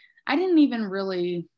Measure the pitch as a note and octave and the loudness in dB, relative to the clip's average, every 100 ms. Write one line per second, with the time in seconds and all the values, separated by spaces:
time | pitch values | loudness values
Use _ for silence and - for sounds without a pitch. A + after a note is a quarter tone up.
0 | _ _ - D4+ F#4 D#4+ C#4 A#3 G3+ F#3+ | _ _ -4 -2 2 4 4 2 -4 -4
1 | F#3+ F#3 F3 F3 D#3+ | -4 -2 -2 -4 -8